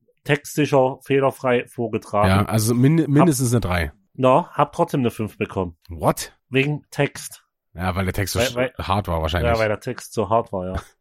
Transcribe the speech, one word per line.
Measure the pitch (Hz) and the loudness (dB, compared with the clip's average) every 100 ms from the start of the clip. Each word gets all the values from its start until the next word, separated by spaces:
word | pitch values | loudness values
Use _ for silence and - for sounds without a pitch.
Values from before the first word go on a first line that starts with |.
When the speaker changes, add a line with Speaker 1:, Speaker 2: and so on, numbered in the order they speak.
| _ _ | _ _
Speaker 1:
textsicher, | - 147 - - 147 147 131 135 | -2 -2 -2 -4 0 2 2 0
fehlerfrei | - 139 135 - 131 123 - | -2 0 0 -2 -2 -2 -2
vorgetragen. | - 117 107 - 104 98 | -8 -6 -6 -4 0 2
Speaker 2:
Ja, | 95 104 | 2 2
also | 110 107 120 | 0 0 4
min-, | 135 165 147 | 4 4 2
mindestens | 143 175 131 127 | 4 4 4 2
Speaker 1:
Hab | |
Speaker 2:
eine | 120 | 0
drei. | 95 87 78 - _ | 0 -2 -2 -6 _
Speaker 1:
Na, | - 127 135 175 | 0 4 4 2
hab | - 147 | -2 -2
trotzdem | - 170 151 | 0 -2 0
eine | 120 | -2
fünf | - 107 - | -2 -6 -6
bekommen. | 104 - 90 - - | -6 -4 -6 -8 -16
Speaker 2:
What? | 82 110 - - _ - | -4 -2 -2 -6 _ -4
Speaker 1:
Wegen | 131 139 147 - | -2 0 -2 -6
Text. | - 143 - - - _ _ _ | -4 -2 -4 -18 -20 _ _ _
Speaker 2:
Ja, | 82 92 90 | -6 -4 -2
weil | 92 | -2
der | |
Text | 92 95 | -2 -2
so | 92 | 0
Speaker 1:
Weil, | 127 | -2
Speaker 2:
sch-, | 123 | 0
Speaker 1:
weil, | 127 - | -4 -4
Speaker 2:
hart | - 98 92 | -4 -2 -2
war | 82 | -2
wahrscheinlich. | 80 85 117 | -2 0 0
Speaker 1:
ja, | 113 | 0
weil | 110 | 0
der | 104 | -2
Text | - 120 - | -6 -10 -8
so | - 98 | -4 0
hart | 113 110 | 0 -2
war, | 98 90 | -6 -6
ja. | 92 - _ | -8 -10 _